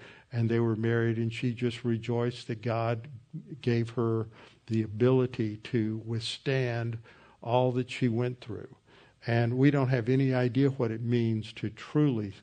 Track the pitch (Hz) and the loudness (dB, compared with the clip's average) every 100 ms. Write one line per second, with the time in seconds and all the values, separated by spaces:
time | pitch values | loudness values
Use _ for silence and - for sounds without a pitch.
0 | - - _ 117 110 117 117 110 117 117 | -16 -20 _ -2 2 2 2 2 2 2
1 | 117 113 117 113 127 113 120 117 120 113 | 2 0 -2 -2 -4 -2 -2 -2 -4 -2
2 | 113 120 123 123 - 110 120 113 117 117 | -2 -2 -2 -4 -8 -6 -2 0 0 -2
3 | 151 123 - 160 - 131 123 117 113 123 | -6 -16 -16 -16 -14 -4 0 0 0 0
4 | 117 113 110 - - _ - 110 107 107 | 0 0 -4 -12 -20 _ -2 -2 0 2
5 | 123 131 123 - 110 107 - 120 107 110 | 4 4 2 -2 -4 -6 -4 -2 -2 -4
6 | 110 113 113 - 143 131 123 117 117 113 | -6 -6 -6 -6 -2 0 0 -2 -4 -6
7 | - - - _ 117 123 127 123 127 - | -12 -20 -20 _ 0 2 4 2 -4 0
8 | 127 113 123 123 - 98 - - _ - | 0 0 -2 -6 -10 -12 -12 -18 _ -20
9 | - _ - 117 117 127 143 143 123 131 | -20 _ 0 2 2 4 4 4 2 2
10 | 113 131 135 127 123 120 139 135 117 110 | 2 2 2 2 2 2 2 2 -2 -2
11 | 117 120 113 110 110 - 104 - - 151 | 0 2 2 0 -4 -8 -10 -10 -2 2
12 | 147 113 101 - | 2 2 -4 -10